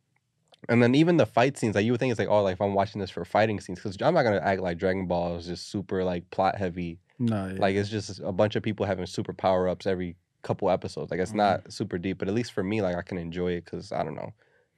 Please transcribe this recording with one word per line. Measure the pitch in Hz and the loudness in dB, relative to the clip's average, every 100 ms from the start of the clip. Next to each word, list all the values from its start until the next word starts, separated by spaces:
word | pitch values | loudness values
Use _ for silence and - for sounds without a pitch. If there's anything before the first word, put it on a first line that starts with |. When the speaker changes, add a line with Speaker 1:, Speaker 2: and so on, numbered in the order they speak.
| _ _ _ _ _ _ - | _ _ _ _ _ _ 0
Speaker 1:
and | 117 | 4
then | 120 135 | 6 6
even | 165 165 | 6 4
the | 123 | 4
fight | - 131 - | 4 2 2
scenes, | 113 101 | 0 2
like, | 110 | 2
you | |
would | 120 | 2
think | 131 | 0
it's | 107 | 0
like, | 101 | 2
"Oh, | 104 | 4
like, | 98 | 2
if | 92 | 2
I'm | 101 | 0
watching | 98 98 107 | 2 0 -2
this | 92 | -8
for | - 87 | -8 0
fighting | 101 110 101 | 2 2 0
scenes," | - 90 | -6 -10
'cause | 107 95 | -10 -2
I'm | 127 175 | 2 4
not | |
gonna | 120 98 | 4 2
act | 98 98 | 2 0
like | 92 85 | -2 0
Dragon | 95 95 90 | 0 0 0
Ball | 87 87 85 | -2 -2 -4
is | 85 | -8
just | 85 - | -10 -8
super, | 104 - 95 | -8 -4 -2
like, | 92 90 - | 0 -2 -4
plot | - 95 - | 0 0 2
heavy. | 92 87 85 82 _ - | -4 -4 -8 -10 _ -4
Speaker 2:
No, | 120 107 95 | -2 0 -4
yeah. | 95 | 0
Speaker 1:
Like, | 98 98 | 2 2
it's | 101 | 0
just | 110 98 90 | -4 -6 -8
a | 73 | -2
bunch | 92 107 113 | 2 2 2
of | |
people | 110 104 101 | -2 -2 -2
having | 92 87 | -2 -4
super | - 101 | -6 -8
power-ups | 90 95 92 92 87 101 | -2 2 2 2 -2 -2
every | 92 87 85 _ _ | -2 -4 -10 _ _
couple | - 117 95 | -6 -2 2
episodes. | 90 92 - 80 | 0 -2 -8 -6
Like, | 85 | -4
it's | 92 | -2
Speaker 2:
Mm-hmm. | 107 | 2
Speaker 1:
not | 101 92 - | 2 2 -4
super | - 110 92 | -8 -6 -4
deep, | 95 90 | -4 -4
but | 95 | -2
at | 110 | -2
least | 117 | -2
for | - | -4
me, | 95 110 | -2 0
like, | 95 87 | 0 -2
I | |
can | 85 90 | -6 -8
enjoy | 85 87 90 | -6 -4 -2
it | 87 - | -4 -6
'cause, | 87 87 | -12 -6
I | - | -6
don't | 82 73 | -4 -8
know. | - - _ _ _ | -12 -16 _ _ _